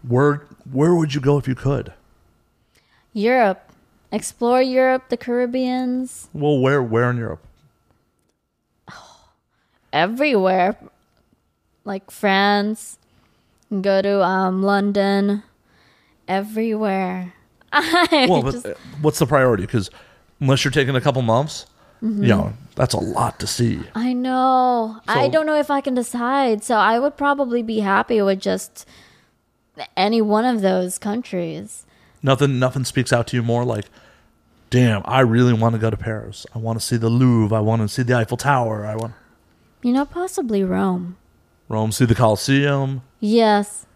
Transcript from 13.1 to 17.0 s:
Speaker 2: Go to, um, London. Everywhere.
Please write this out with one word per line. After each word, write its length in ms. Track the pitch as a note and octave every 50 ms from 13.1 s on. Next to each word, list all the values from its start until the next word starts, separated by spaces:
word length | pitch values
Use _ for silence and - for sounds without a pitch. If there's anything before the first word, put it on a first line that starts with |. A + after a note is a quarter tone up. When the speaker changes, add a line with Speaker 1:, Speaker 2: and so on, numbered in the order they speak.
| _ _ _ _ _ _ _ _ _ _ _ _ G#3+ G3 F#3+
Speaker 2:
Go 180 | G3+ F#3+ F#3+
to, 220 | F#3+ G3+ G3+ G3 F#3
um, 400 | F3 F#3+ F#3+ F#3+ F#3 F#3 F#3+ F#3+
London. 800 | G3 G3+ G3+ G3 G3+ G3+ G3+ G3 G3 G3 G3 G3+ G3+ G3+ G#3 G#3 _ _ _ _ _ _ _ _ _ _ _ _ _ _ _ _ -
Everywhere. 1040 | F#3 F#3+ G3 G#3+ A3 A3 A3 A#3 G#3+ G#3+ A3 G#3 F#3+ F#3+